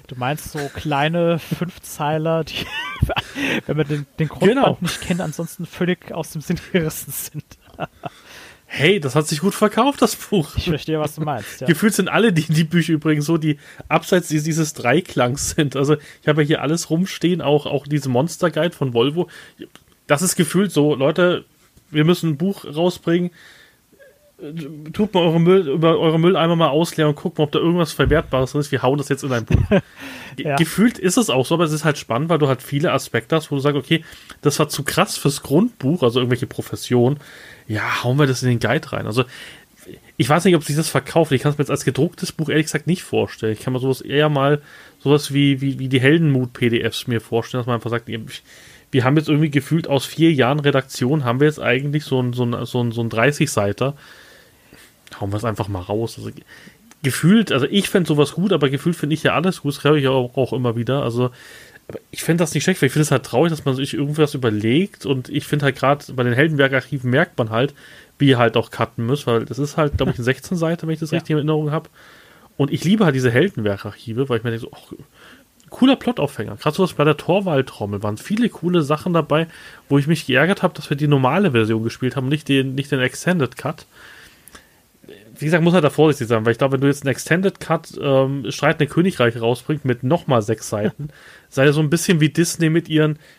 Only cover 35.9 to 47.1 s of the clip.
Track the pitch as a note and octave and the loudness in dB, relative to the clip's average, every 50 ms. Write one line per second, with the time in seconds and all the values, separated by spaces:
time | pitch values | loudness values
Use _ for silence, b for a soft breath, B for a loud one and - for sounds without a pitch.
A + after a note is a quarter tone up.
35.9 | E3+ F3 C3+ A#2+ A#2 B2+ B2+ A#2+ B2+ A#2+ - - - - - - - - - - | 0 2 2 2 2 2 0 0 0 -2 -2 -8 -8 -10 -8 -8 -10 -10 -4 0
36.9 | B2 B2 A#2+ B2+ D3 C#3+ B B B B B B B B B - A2 G#2 G#2+ - | 2 4 4 4 2 -2 B B B B B B B B B -6 -6 -4 -2 -4
37.9 | - - - A#2+ B2+ C#3+ D3+ C3 C3 - C3 B2 A#2+ A2+ - G#2+ B2 D#3+ E3 - | -4 -4 -2 0 2 2 2 2 2 0 0 0 0 0 0 0 -2 -2 -4 -6
38.9 | - - G#2+ A2 G#2+ B2 B2 B B B B B B B B B _ _ - - | -8 -8 -6 -2 -2 -2 -2 B B B B B B B B B _ _ -20 -20
39.9 | C#2+ - b b b - A#2+ A#2 D3+ E3+ E3+ G3 F3 D#3 D#3 - C#3+ D3+ D#3+ - | -20 -20 b b b -2 2 2 2 4 4 4 4 4 0 -2 -4 -2 -4 -2
40.9 | - C#3 - - - D#3+ D#3+ - E3 A#2+ - D3 D3 D3 D3 - C#3+ C3+ - - | -2 -4 -4 0 0 2 2 2 0 0 0 0 0 0 -2 -2 -2 -2 -2 -2
41.9 | - - D#3+ F3+ - - - - - - D#3 D3+ - D#3 D#3 D#3 - - - D3+ | 0 0 -2 -2 -2 -6 -10 -10 -6 -6 -4 0 0 0 0 0 -4 -4 -2 -2
42.9 | F3 F#3 - - - A2 A2 G2+ - - - A2 G#2+ - - B2+ B2+ B2+ B2 C3+ | -4 -4 -4 -4 -2 -2 -2 -2 -4 -6 -4 -4 -4 -4 -6 -6 -4 -2 -2 -2
43.9 | C3 - - - B2+ C#3+ D3+ D3+ D3+ C#3 C3+ C#3 D3+ D3 B B B B B B | -2 -2 -4 -2 0 2 2 2 2 2 2 2 2 0 B B B B B B
44.9 | B B _ C3+ D3 D3 D3 - C3+ C#3+ C#3+ C#3 C#3 C3 C#3 C#3 C3 B2+ C3 C3 | B B _ 2 2 2 2 -2 0 2 2 2 2 0 -2 -4 -4 -4 -4 0
45.9 | C3 B2+ B2 C3+ D#3 E3+ E3 D3+ C3+ B2+ B2+ A#2+ - - B2+ A#2+ A2+ - - A2+ | 0 4 4 4 4 4 4 4 2 2 0 -2 -4 -2 0 0 0 0 -2 -2
46.9 | - - - - | -6 -6 -6 -4